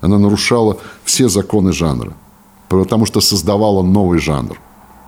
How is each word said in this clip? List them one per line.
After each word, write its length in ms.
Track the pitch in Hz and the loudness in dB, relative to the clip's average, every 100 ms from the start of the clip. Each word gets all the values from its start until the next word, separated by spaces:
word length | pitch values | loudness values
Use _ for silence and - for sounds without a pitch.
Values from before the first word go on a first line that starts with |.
Она 160 | 90 101 | 0 2
нарушала 580 | 101 101 - 120 110 101 - - | 2 0 0 0 0 -2 -10 -12
все 240 | - - 127 | -6 0 0
законы 440 | 98 - 107 92 | 0 -2 0 0
жанра, 400 | 76 82 62 57 - - _ _ _ - | 0 -2 -2 -6 -14 -20 _ _ _ -2
потому 380 | 92 92 113 104 | 0 2 0 0
что 140 | 113 | 0
создавала 600 | - 98 82 101 107 98 | 0 -2 0 0 2 2
новый 360 | 92 101 92 85 | 2 2 2 0
жанр, 360 | 76 71 58 - - - - - | 0 -4 -6 -12 -20 -20 -20 -20